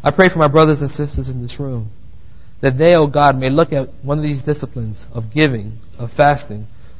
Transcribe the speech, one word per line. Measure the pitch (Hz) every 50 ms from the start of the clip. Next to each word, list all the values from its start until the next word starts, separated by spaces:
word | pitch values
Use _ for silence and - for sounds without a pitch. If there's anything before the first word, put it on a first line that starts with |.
| -
I | 147
pray | 143 - 185 180
for | 185 170
my | 156 147
brothers | 135 160 156 156 156 135 143
and | 135
sisters | - - 147 143 - - 135 127
in | 127 127
this | 120 120 - -
room | 143 135 131 117 110 110 - - - - - - - - - - - - - -
that | - 135 127
they, | 131 160 170 175
oh | 165 151
God, | 147 127 151 147 143 139 131
may | 127 131
look | 135 156 170 - 156
at | 139 131 127 - - -
one | 131 143 156
of | 151
these | 151 147 131 123
disciplines | - 151 147 - 127 - 127 117 110 104 95 - - -
of | 120 113 110 104
giving, | 151 156 147 127 113 101 107 110 110 - - - -
of | 120 113 -
fasting, | - 147 143 147 131 - - 107 104 107 - - - - - -